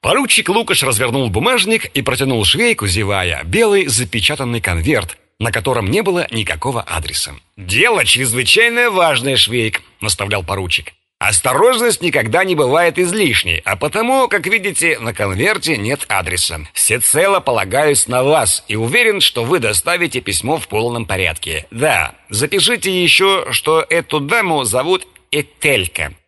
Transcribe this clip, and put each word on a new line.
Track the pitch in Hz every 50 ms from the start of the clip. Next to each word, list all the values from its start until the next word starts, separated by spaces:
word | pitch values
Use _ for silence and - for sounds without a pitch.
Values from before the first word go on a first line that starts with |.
Поручик | - - 180 262 277 233 - - 214 -
Лукаш | 185 - 185 180 190 - 143
развернул | 135 120 107 131 123 117 139 135 113
бумажник | 90 107 151 226 262 240 190 202 226 220 -
и | - - 147 123
протянул | - 123 127 139 135 131 113 101
Швейку, | 95 - 151 233 240 220 - 104
зевая, | 98 87 101 107 98 101 98 92 90 80 65 76
белый | 82 87 214 233 214 202 196 180
запечатанный | 139 120 - 123 98 - 110 98 - 151 - 135 120 120 117
конверт, | - - 87 85 80 131 156 113 98 87 - _ _ _ _ _
на | 107 117
котором | 123 117 - 139 127 117 101 95
не | 131 202
было | 208 196 185 175 156 -
никакого | 117 110 104 - 82 78 - 131 135 117
адреса. | - - 82 82 78 - - - - - 71 - _ _ _
"Дело | - 98 90 98 120 185 247 233 180 127
чрезвычайно | - - 123 135 123 117 123 123 - - 208 226 233 233 240 240 240
важное, | 202 185 175 160 143 120 120 139 135
Швейк", | 120 113 98 117 123 113 110 - - - _ _ _
наставлял | - 107 92 - 101 101 104 101 90
поручик. | 78 98 98 92 90 - - 78 - _ _ _ _ _ _
"Осторожность | - 101 110 - - 135 127 139 202 247 254 220 233 233 208 -
никогда | 170 175 156 147 113 110 107 170 190
не | 190 180
бывает | 147 143 127 135 165 175 170 165 175
излишней, | 180 175 185 220 208 143 110 - - 90 82 80 -
а | 95 101
потому, | 98 143 147 - 208 226 240 262 269 262
как | - 196 208 -
видите, | 185 208 226 185 202 165 - 165 170 151 113
на | 117 113 101
конверте | - 107 101 95 95 135 202 220 - - 160 156
нет | 113 101 113 139 143 -
адреса. | - 107 95 92 90 90 87 - - 82 78 78 - _
Всецело | - - - 107 123 117 - - 147 180 196 196 185
полагаюсь | 165 - 123 107 98 98 104 135 151 151 143 - -
на | - 123 123 131
вас | 139 156 156 120 101 - - -
и | - 107
уверен, | 107 113 117 156 240 240 220 208 196
что | - - - 123 117
вы | 120 175 175
доставите | 117 107 107 - - 170 175 180 170 160 - 127
письмо | - - 98 - - 120 156
в | 156 110
полном | - - 107 113 120 120 117 113
порядке. | 90 101 92 92 85 78 - - - 80 76 - -
Да, | - 113 135 156 120 90 78 64 - _ _ _
запишите | 101 104 135 - 196 196 - 208 247 196 - 190 190 185 175
еще, | 160 - - 190 196 196 185 - -
что | 127 - - 151 156 160 151 -
эту | 165 170 160 - - 156
даму | 139 143 220 233 208 180 160 147 131
зовут | 110 101 127 131 165 185 185 - _ _ - _ _
Этелька. | - 147 143 - _ _ - 151 139 113 92 85 - - 78 76 85 _ _